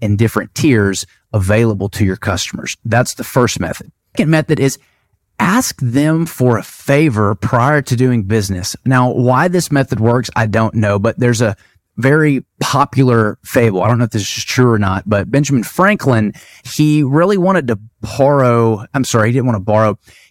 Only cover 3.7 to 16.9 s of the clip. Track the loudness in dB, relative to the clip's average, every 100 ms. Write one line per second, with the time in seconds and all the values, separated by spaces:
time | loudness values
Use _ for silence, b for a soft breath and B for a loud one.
3.7 | -8 -14 -20 _ -4 0 2 2 0 0
4.7 | -2 _ _ _ _ _ -4 -2 0 -2
5.7 | -4 -4 0 0 0 -2 -2 0 0 -2
6.7 | -10 -2 0 2 2 0 0 -2 0 2
7.7 | 0 0 0 0 0 0 -2 -2 -6 -8
8.7 | -6 0 2 2 0 0 2 0 0 0
9.7 | -2 -2 0 0 0 -2 -4 -2 0 0
10.7 | 0 0 0 -2 0 0 2 0 -2 b
11.7 | b _ -2 0 2 2 0 -4 -8 -4
12.7 | -2 0 2 2 4 2 -2 -4 0 2
13.7 | 2 0 0 0 -4 -6 -8 -4 2 2
14.7 | 2 0 -2 -2 -2 0 -2 0 -2 -2
15.7 | 0 0 0 0 0 0 -4 B B -8
16.7 | -2 2